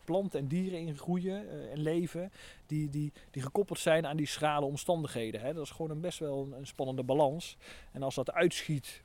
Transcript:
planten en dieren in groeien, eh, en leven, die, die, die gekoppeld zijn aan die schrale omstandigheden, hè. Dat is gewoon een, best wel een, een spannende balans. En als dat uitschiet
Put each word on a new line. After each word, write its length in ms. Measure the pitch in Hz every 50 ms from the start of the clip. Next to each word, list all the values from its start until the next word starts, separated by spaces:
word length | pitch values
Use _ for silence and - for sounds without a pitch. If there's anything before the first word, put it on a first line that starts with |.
| -
planten 340 | - 165 190 196 190 - 147
en 80 | 143 135
dieren 320 | 147 175 185 190 185 170
in 180 | 165 170 147 139
groeien, 520 | - - 175 180 175 190 190 202 214 -
eh, 220 | - 151 139 117
en 100 | 127 147
leven, 500 | 151 156 160 170 175 156 - 165 175 196 - - - - - - -
die, 240 | - 151 151 151 147
die, 220 | 139 147 151 147 - - - -
die 100 | - 143
gekoppeld 380 | 131 135 - 202 202 - 170 -
zijn 260 | - 165 160 160 160
aan 120 | 139 147 156
die 80 | 151 139
schrale 380 | - - 151 151 147 147 147
omstandigheden, 760 | 139 143 139 - - 175 165 156 135 - 123 117 110 107 107
hè. 120 | 110 131 156
Dat 100 | 170 147
is 80 | -
gewoon 200 | - - 165 156
een, 80 | 156 151
best 180 | 165 180 165 -
wel 240 | 160 147 139 139 139
een, 80 | 139 139 123
een 100 | 139 135
spannende 360 | - - 143 131 131 131 123
balans. 540 | 123 131 147 156 135 143 170 - - - - - - - - - -
En 120 | - 135 135
als 120 | 135 -
dat 160 | - 127 -
uitschiet 720 | - - 165 175 - - - - 156 139 - - - - -